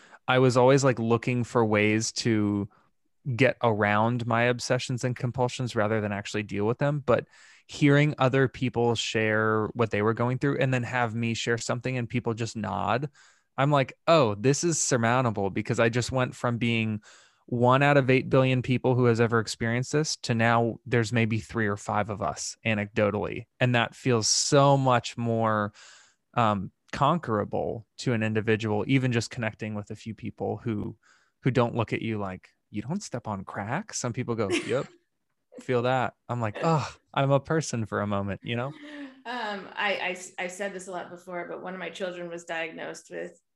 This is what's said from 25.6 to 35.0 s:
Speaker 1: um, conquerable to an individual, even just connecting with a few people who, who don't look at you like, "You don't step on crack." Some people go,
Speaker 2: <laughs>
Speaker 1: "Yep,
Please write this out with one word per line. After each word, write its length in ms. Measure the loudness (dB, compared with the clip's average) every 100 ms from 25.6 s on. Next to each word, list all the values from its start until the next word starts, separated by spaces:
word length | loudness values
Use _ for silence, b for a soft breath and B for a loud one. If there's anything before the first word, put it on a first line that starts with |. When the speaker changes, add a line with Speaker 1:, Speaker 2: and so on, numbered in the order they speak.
| -2 B B B B B _
Speaker 1:
um, 380 | 0 2 0 -4 _ -12
conquerable 920 | 0 2 0 -2 -2 -2 -4 -4 -6 -12 -8
to 140 | -2
an 80 | 0
individual, 600 | 0 0 0 0 0 -2 2
even 240 | 2 2
just 180 | 0 -2
connecting 440 | -6 -6 -6 -8 -8
with 140 | -10
a 40 | -12
few 180 | -12
people 440 | -10 -12 -8 -6 -6
who, 380 | -4 -4 -6 -10 b b b _
who 60 | 0
don't 220 | 2 2 0
look 160 | -2
at 80 | -4
you 160 | -4 -4
like, 320 | -6 -10 _ _ _
"You 120 | -10
don't 200 | -8 -8
step 240 | -8 -10 -8
on 160 | -10
crack." 500 | -8 -10 -6 -6 -8
Some 180 | -8 -6
people 200 | -6 -6 -4
go, 200 | -2 -2
Speaker 2:
<laughs> 80 |
Speaker 1:
"Yep, 240 | -2 -4 -4 _